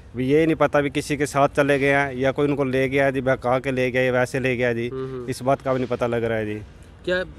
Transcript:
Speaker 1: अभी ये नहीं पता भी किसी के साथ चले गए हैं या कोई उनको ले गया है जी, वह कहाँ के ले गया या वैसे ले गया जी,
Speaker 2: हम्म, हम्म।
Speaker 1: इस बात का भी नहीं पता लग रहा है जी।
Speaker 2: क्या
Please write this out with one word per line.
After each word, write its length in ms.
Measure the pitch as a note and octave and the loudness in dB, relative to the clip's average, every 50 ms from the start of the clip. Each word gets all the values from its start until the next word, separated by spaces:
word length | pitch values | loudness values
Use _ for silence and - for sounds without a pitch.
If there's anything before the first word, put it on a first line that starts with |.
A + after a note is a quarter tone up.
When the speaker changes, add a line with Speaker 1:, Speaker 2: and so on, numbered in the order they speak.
| - - - | -20 -12 -8
Speaker 1:
अभी 140 | A#2 C3 C3 | -4 0 2
ये 180 | C#3+ D#3 E3 | 4 4 4
नहीं 100 | D#3+ D#3 | 4 2
पता 240 | C3 D3+ C#3 - D3 | 2 2 2 2 2
भी 100 | C#3+ C#3 | 0 0
किसी 260 | B2+ D3 - - D3+ | -2 -4 -4 -2 -2
के 100 | C3 D3 | -2 -2
साथ 220 | C3 - C#3 C#3 C#3+ - | -2 2 2 2 2 4
चले 220 | D3+ C#3+ C#3 C#3+ C3+ | 2 2 2 2 2
गए 140 | C3+ C#3 C#3 | 2 2 2
हैं 220 | C#3 C#3+ C#3 B2+ | 2 0 0 -2
या 180 | B2 C3 C3+ C3 | -2 0 0 0
कोई 160 | - D3 C#3+ | 2 0 0
उनको 160 | D3 C3 C#3+ | 0 0 -2
ले 220 | C3 B2+ C3 C3 C3 | 0 0 0 0 2
गया 160 | C3 C#3+ C#3 | 2 2 2
है 80 | C#3 C3 | 2 2
जी, 80 | C3+ | 0
वह 160 | B2 C3 C3+ | 0 0 -2
कहाँ 240 | - - A#2+ B2+ C3 | 0 0 0 0 0
के 120 | B2 C#3 C3 | 0 -2 -2
ले 180 | B2+ B2+ B2+ | 0 0 0
गया 120 | A#2 B2+ B2+ | 2 2 2
या 100 | B2+ B2 | 2 2
वैसे 280 | B2+ B2+ B2 - C3+ | 2 0 0 -2 -2
ले 160 | B2 C3 B2+ | 0 0 0
गया 160 | A#2 B2 B2 A#2+ | 0 0 0 0
जी, 160 | A2+ A#2 B2 | 0 -2 -4
Speaker 2:
हम्म, 180 | C3 C3 C3 | -6 -8 -8
हम्म। 240 | C3 C3 B2+ B2 A#2+ | -8 -10 -10 -8 -8
Speaker 1:
इस 120 | B2 - B2+ | -8 -4 0
बात 200 | C3 C#3 C3+ - | 0 0 0 0
का 100 | C3+ C3 | -2 -2
भी 60 | B2+ | -2
नहीं 100 | B2+ A2 | -2 -2
पता 180 | B2 A#2 B2+ | -2 -2 -2
लग 180 | A#2+ A#2 A#2 A2+ | -2 -2 -2 -2
रहा 140 | A2+ A2+ A2 | -2 -2 -2
है 80 | A2 | -4
जी। 140 | G#2+ G#2 G#2+ G#2 - - - - - - - - | -4 -6 -8 -10 -14 -18 -20 -20 -20 -20 -10 -6
Speaker 2:
क्या 180 | F3+ F3+ F#3 F#3 D#3+ D3 | -4 -2 -2 -4 -6 -8